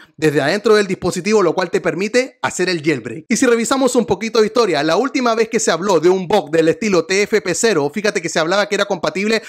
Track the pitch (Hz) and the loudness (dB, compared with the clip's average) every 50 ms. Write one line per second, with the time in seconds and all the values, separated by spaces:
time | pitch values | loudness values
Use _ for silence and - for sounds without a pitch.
0 | - _ _ - - 156 143 147 135 147 185 208 - 233 214 214 208 180 185 - | -12 _ _ -2 0 0 2 2 0 0 0 0 2 4 4 4 4 2 -2 -4
1 | - 180 - 185 156 202 220 214 185 160 - 190 185 175 - 190 - 170 156 165 | -4 -4 -4 -4 -2 0 2 2 2 2 0 0 -2 -2 -2 -2 -2 -2 -4 -4
2 | 202 214 214 247 262 262 - _ - - - - 180 180 185 165 139 160 147 127 | -4 -2 0 0 0 -2 -4 _ -6 -6 -4 -2 -2 -2 -2 -2 -2 -2 -2 -2
3 | 104 120 113 - - - 220 - 269 247 233 226 226 - 277 262 269 247 - 247 | -4 -10 -12 -10 -6 -4 -2 0 2 2 2 2 0 0 0 0 0 0 2 0
4 | 214 - 202 180 220 226 226 233 220 202 - 247 233 190 156 139 147 156 165 196 | 0 0 -2 -4 -4 -2 0 0 0 2 2 0 0 2 2 0 0 0 0 0
5 | 254 262 - 269 247 233 226 226 226 226 - 214 - 226 175 160 190 208 185 156 | 0 0 -2 -2 0 0 0 0 0 0 -2 -2 0 0 -2 0 0 2 2 4
6 | 156 180 185 190 185 156 214 202 147 143 160 165 160 165 160 - 226 208 190 165 | 4 4 2 2 0 0 0 0 0 0 0 2 2 2 2 0 0 0 2 2
7 | 160 - 185 196 208 - 226 202 - 190 165 - - 233 202 151 143 143 - 214 | 0 0 0 -2 0 0 0 -2 0 -2 -4 0 0 2 2 2 0 -2 -4 -4
8 | 196 208 - 196 160 160 - 180 156 165 190 208 202 196 202 196 202 202 196 165 | -4 -2 -2 -2 -4 -2 -2 -2 0 0 0 0 0 0 0 -2 -2 -2 -2 -4
9 | 170 156 156 185 202 214 226 214 - | -4 -4 -4 -2 -2 -2 -2 -2 -4